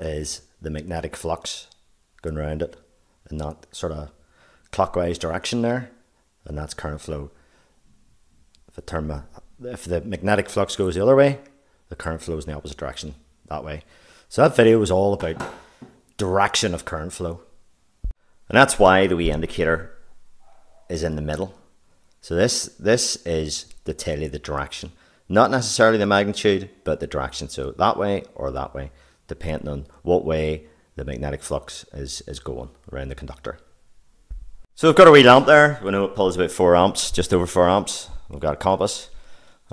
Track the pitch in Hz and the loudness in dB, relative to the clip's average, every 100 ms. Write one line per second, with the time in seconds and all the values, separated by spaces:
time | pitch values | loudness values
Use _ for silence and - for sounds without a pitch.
0 | 80 76 76 - _ _ 78 76 82 85 | -8 -8 -8 -12 _ _ -12 -10 -8 -8
1 | 82 - 82 82 - - - _ _ _ | -8 -8 -6 -6 -8 -14 -16 _ _ _
2 | _ _ 82 76 76 78 - - _ _ | _ _ -10 -8 -6 -6 -8 -12 _ _
3 | _ _ _ 78 76 - _ - 82 76 | _ _ _ -10 -10 -12 _ -12 -10 -10
4 | 73 _ _ _ _ _ _ - 92 90 | -12 _ _ _ _ _ _ -2 -2 0
5 | 87 87 82 90 - 120 117 123 127 _ | -2 -4 -6 -6 -6 -4 -2 -4 -6 _
6 | _ _ _ _ - 73 76 - 76 76 | _ _ _ _ -14 -10 -10 -10 -10 -10
7 | - 73 69 _ _ _ _ _ _ _ | -10 -10 -12 _ _ _ _ _ _ _
8 | _ _ _ _ _ _ _ - - 82 | _ _ _ _ _ _ _ -20 -10 -8
9 | 76 71 - - - - 123 113 90 87 | -6 -8 -12 -20 -20 -18 -16 -14 -6 -4
10 | 107 90 98 104 95 104 95 - 92 87 | -4 -6 -2 0 -2 -4 -4 -2 -4 0
11 | 110 135 139 135 - _ _ _ _ - | 4 6 4 0 -10 _ _ _ _ -12
12 | 82 82 - 78 76 73 76 71 69 64 | -8 -8 -8 -8 -8 -12 -12 -12 -12 -12
13 | 76 71 _ _ - 76 73 76 - _ | -14 -18 _ _ -14 -12 -10 -14 -16 _
14 | _ _ _ - 151 - 113 113 98 92 | _ _ _ 2 2 6 6 6 4 2
15 | 101 90 82 80 - - - _ - _ | 2 0 -4 -8 -12 -16 -20 _ -20 _
16 | _ - 95 98 101 - 107 82 - 78 | _ -8 -2 0 0 0 -2 -4 -8 -10
17 | 85 - 85 87 - - _ _ _ _ | -10 -8 -10 -10 -16 -20 _ _ _ _
18 | - - _ _ - 117 139 - 95 95 | -12 -12 _ _ 0 4 4 6 6 6
19 | 95 85 82 76 80 - 82 82 - - | 4 0 0 -2 -4 -2 0 -2 -4 -18
20 | - - - - - - - - - 85 | -20 -20 -20 -20 -20 -20 -20 -20 -12 -6
21 | 82 76 76 76 95 - _ _ _ _ | -4 -4 -6 -6 -8 -12 _ _ _ _
22 | _ _ - 85 120 - - - 95 120 | _ _ -6 0 0 0 -8 -4 0 2
23 | - - 85 80 76 - - - - - | 0 -6 -4 -4 -4 -8 -12 -14 -12 -8
24 | - 73 76 73 - 71 69 - 78 - | -6 -6 -6 -8 -8 -8 -8 -10 -16 -18
25 | _ _ - 98 117 131 107 - 113 110 | _ _ -2 2 4 2 -2 4 4 4
26 | 101 101 101 101 107 95 95 _ - 76 | 4 2 2 0 0 0 -2 _ -6 -4
27 | 73 73 67 - 73 - 65 - 104 - | -4 -6 -6 -8 -12 -10 -10 -2 0 0
28 | 101 98 - - 67 65 67 69 69 - | -2 -4 -8 -10 -8 -6 -8 -10 -14 -16
29 | _ _ - 78 82 76 73 69 69 _ | _ _ -18 -12 -8 -6 -6 -10 -12 _
30 | - 87 80 78 78 78 - _ _ - | -2 -2 0 -2 -2 -6 -10 _ _ -14
31 | 67 62 71 71 - 71 - - - 71 | -10 -8 -8 -8 -8 -10 -8 -16 -16 -14
32 | 67 - - 69 - 60 64 - - 67 | -12 -12 -14 -14 -12 -12 -14 -18 -16 -12
33 | 67 69 64 - - - _ _ _ - | -12 -12 -14 -14 -14 -16 _ _ _ -20
34 | _ _ - - - - - - 160 160 | _ _ -16 -14 -14 -16 -18 0 6 10
35 | 175 147 123 127 139 151 147 127 98 98 | 12 12 12 10 8 8 6 2 -2 0
36 | 98 104 95 87 87 - 90 87 95 - | 0 0 0 2 -2 2 6 6 6 2
37 | - - - 90 87 90 87 98 - - | -4 -2 0 0 2 2 4 2 0 -8
38 | - - - 71 76 73 95 95 101 - | -12 -14 -12 -8 -6 -2 0 0 0 -4
39 | - - - - - _ - | -12 -18 -18 -20 -20 _ -14